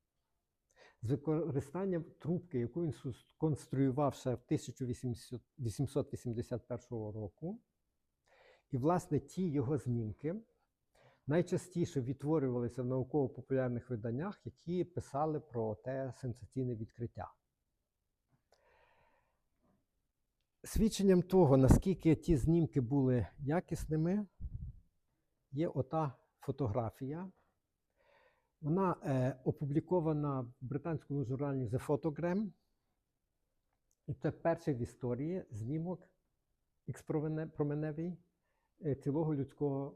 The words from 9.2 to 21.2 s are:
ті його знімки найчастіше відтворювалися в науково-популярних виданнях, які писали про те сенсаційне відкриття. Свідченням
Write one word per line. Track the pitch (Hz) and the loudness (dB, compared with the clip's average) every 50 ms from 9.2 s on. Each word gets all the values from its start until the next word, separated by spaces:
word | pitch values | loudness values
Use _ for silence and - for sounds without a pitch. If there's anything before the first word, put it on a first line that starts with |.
ті | - - - 180 190 175 | -2 -2 -4 -2 -2 0
його | 135 143 123 120 156 123 | 0 0 0 0 0 -2
знімки | - 127 120 117 113 107 101 - - 151 185 220 226 _ _ _ _ _ _ _ _ _ _ _ _ - _ _ - | 0 0 -2 -2 -2 -4 -6 -6 -6 -6 -6 -6 -10 _ _ _ _ _ _ _ _ _ _ _ _ -20 _ _ -4
найчастіше | - 147 175 170 175 185 156 - - - 170 175 - - 143 | 0 2 2 2 2 0 -4 -4 -2 -2 -2 -2 0 0 -2
відтворювалися | 120 123 139 - 139 147 160 156 135 131 120 123 120 117 - - 123 | -2 -2 -4 -4 0 0 2 2 2 2 0 0 -2 -2 -2 -4 -2
в | |
науково-популярних | 123 127 131 127 127 - 151 135 123 - - 117 - 135 131 127 127 123 117 - - | 0 0 0 0 0 2 2 2 0 -2 -6 -6 -2 0 0 0 0 -2 -4 -4 -4
виданнях, | 127 107 104 117 117 131 165 208 196 - - | -6 -4 -4 -2 -2 -2 -4 -6 -8 -10 -12
які | 117 - _ - 165 175 180 165 | -14 -14 _ -6 -4 -2 -2 -2
писали | 175 - 131 - - - 139 156 160 151 143 | -2 -4 -10 -8 -6 -2 -2 0 0 -2 -4
про | - - - 120 110 110 107 | -6 -6 -4 -2 -2 -2 -2
те | - - 127 135 135 135 127 117 | -4 -6 -6 -6 -4 -4 -6 -8
сенсаційне | - - 127 110 - 101 - - 131 131 123 120 | -6 -6 -6 -6 -6 -10 -10 -4 -4 -2 -2 -2
відкриття. | 107 117 - - - 120 113 - - 87 - - _ _ _ _ _ _ _ _ _ _ _ _ _ _ _ _ _ _ _ _ _ _ _ _ _ _ _ _ _ _ _ _ _ _ _ _ _ _ _ _ _ _ _ _ _ _ _ _ _ _ _ _ _ _ _ _ _ _ _ _ _ _ _ _ _ - | -4 -6 -10 -10 -8 -8 -8 -8 -8 -10 -10 -12 _ _ _ _ _ _ _ _ _ _ _ _ _ _ _ _ _ _ _ _ _ _ _ _ _ _ _ _ _ _ _ _ _ _ _ _ _ _ _ _ _ _ _ _ _ _ _ _ _ _ _ _ _ _ _ _ _ _ _ _ _ _ _ _ _ -10
Свідченням | - - - 202 220 - - 196 196 185 180 | -4 2 2 4 4 4 4 6 6 6 6